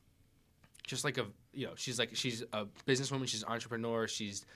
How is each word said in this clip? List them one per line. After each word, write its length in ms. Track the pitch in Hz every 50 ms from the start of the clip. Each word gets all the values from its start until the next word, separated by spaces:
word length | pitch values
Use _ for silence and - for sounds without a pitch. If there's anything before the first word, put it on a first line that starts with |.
| - _ - - - - _ - _ _ _ _ - - - - -
just, 180 | - 135 123 -
like, 140 | 143 123 131
a, 80 | 110 101 - - - -
you 140 | - 139 123
know, 60 | - -
she's, 240 | - - 135 123 120
like, 120 | 113 113 110
she's 280 | - - 127 113 113 123 -
a 140 | - 107 104 101 - - -
businesswoman, 400 | - 131 127 139 123 139 135 131
she's 160 | 127 117 110
an 60 | 107 -
entrepreneur, 580 | 117 117 - 113 120 113 113 117 113 113 110
she's, 380 | 107 - - 110 101 98 98 - - -